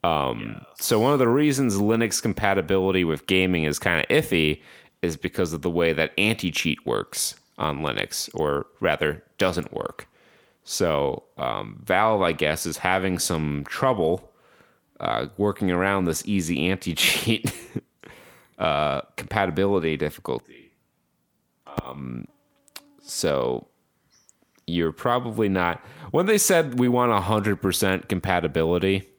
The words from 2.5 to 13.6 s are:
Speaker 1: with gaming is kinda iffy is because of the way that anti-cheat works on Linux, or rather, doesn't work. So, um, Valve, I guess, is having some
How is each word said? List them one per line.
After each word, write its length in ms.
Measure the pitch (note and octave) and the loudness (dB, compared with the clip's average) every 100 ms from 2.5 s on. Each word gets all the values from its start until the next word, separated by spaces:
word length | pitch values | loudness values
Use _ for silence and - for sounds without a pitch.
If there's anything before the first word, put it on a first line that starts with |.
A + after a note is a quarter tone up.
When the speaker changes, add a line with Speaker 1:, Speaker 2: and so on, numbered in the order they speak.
| G2 D#2+ F#2+ F#2+ F#2 | 2 2 2 2 2
Speaker 1:
with 240 | F2 D2+ - | 2 0 2
gaming 380 | F#2 F#2 F2+ D#2 | 2 4 2 0
is 120 | D2 | 0
kinda 280 | F#2+ E2+ - | 0 0 2
iffy 520 | C#3+ - F2 D#2 D2 - - - _ | 0 2 2 2 0 -8 -20 -20 _
is 140 | F2 D2+ | -6 -4
because 360 | F2 - F2 | -8 -4 -4
of 80 | D#2 | -2
the 80 | F2 | -2
way 240 | E2+ E2+ | 2 2
that 200 | D#2 D#2+ - | 2 0 2
anti-cheat 680 | G#2 A2 F#2 D#2 D#2+ C#2 - | 0 0 -2 -2 -2 -2 -2
works 480 | A1 G1+ - - - _ - | -4 -4 -6 -6 -8 _ -4
on 240 | D2+ C#2+ | -4 -2
Linux, 480 | D2+ G1+ G1+ - - | -4 -4 -6 -6 -8
or 320 | - D2+ C#2+ - _ | -4 -2 -2 -6 _
rather, 440 | E2+ D2+ D#2 D#2+ _ - | -2 2 0 -2 _ -2
doesn't 360 | F#2+ E2+ - | 0 0 -6
work. 340 | - - - - _ _ _ _ _ | -8 -8 -10 -20 _ _ _ _ _
So, 600 | - - F2 D2+ C#2+ - _ - | -10 -2 2 2 0 -4 _ -8
um, 440 | B1+ G1+ G#1+ G1+ | -6 -4 -8 -14
Valve, 380 | - F#2 A2 G#2+ | 0 4 4 4
I 100 | F2 | 2
guess, 340 | D#2 D2+ D#2 E2+ | 2 0 0 -4
is 120 | D#2 | -2
having 420 | F#2 F#2 F#2+ F2+ | 0 2 0 -2
some 460 | - E2 D2+ C#2+ | -2 -2 -2 -4